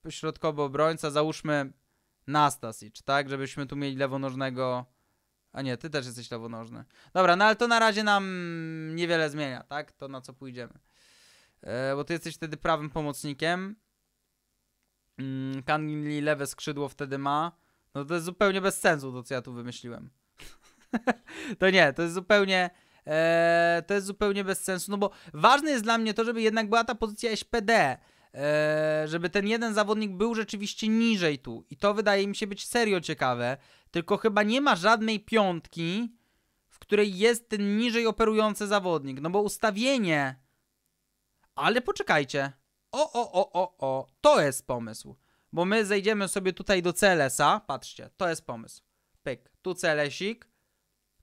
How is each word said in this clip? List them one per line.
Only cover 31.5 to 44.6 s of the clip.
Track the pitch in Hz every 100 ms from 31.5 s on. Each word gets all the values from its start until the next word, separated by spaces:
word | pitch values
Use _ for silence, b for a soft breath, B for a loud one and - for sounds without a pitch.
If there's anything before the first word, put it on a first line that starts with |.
| 117 -
I | -
to | 202
wydaje | 208 208 196 202
mi | 190
się | 208
być | 196 -
serio | 240 220 185
ciekawe, | 160 151 131 120 120 135 b b b
tylko | - - 202
chyba | 214 208
nie | 208 254
ma | 285 190
żadnej | 196 226 220 214
piątki, | - 220 190 170 - 165 165 202 240 - _ _ _ _ _
w | _
której | - 208 208 185
jest | 220 233 -
ten | 214 202 214
niżej | 240 233 226
operujący | 220 220 214 214 202 202
zawodnik, | 208 180 160 135 131
no | 160
bo | 196
ustawienie, | 208 - 220 202 254 269 185 151 135 131 _ _ _ _ _ _ _ _ _ _ _ -
ale | 156 240
poczekajcie, | 302 403 392 156 139 143 139 - _ _ _
o, | 254 302
o, | 240 233
o, | 180 190
o, | 175 185 -
o, | 135 131 131 _
to | 294 262
jest | 143 131